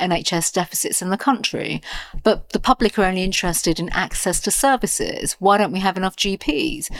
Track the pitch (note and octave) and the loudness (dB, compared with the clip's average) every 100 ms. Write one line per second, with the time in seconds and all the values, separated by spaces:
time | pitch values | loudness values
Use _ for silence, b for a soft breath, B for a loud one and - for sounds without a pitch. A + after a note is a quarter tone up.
0 | F#3 F#3 - E3+ - F#3 E3+ - - - | 0 0 0 0 0 -2 -2 -4 -4 -4
1 | F3+ G3 - A#3+ - - - D3+ B B | -2 0 0 0 -2 -4 -6 -8 B B
2 | B D#3 A3 G3 - - - B3+ G#3+ - | B 0 2 2 0 0 2 4 2 4
3 | F#3 F#3 F#3+ - F3+ E3 F3 E3 F3 F3+ | 2 2 0 0 0 0 0 0 -2 -2
4 | F#3 - F#3 E3+ G#3 - C4+ B3+ G3 - | -2 -2 -2 0 0 2 2 2 0 -2
5 | F2+ - - - F#3+ G3+ G3+ F#3 F#3+ F#3 | -4 -4 -6 0 4 4 4 2 0 0
6 | F#3+ - G3+ G3 - D4 - - - B | -2 -2 -4 -2 -2 0 -2 -4 -6 B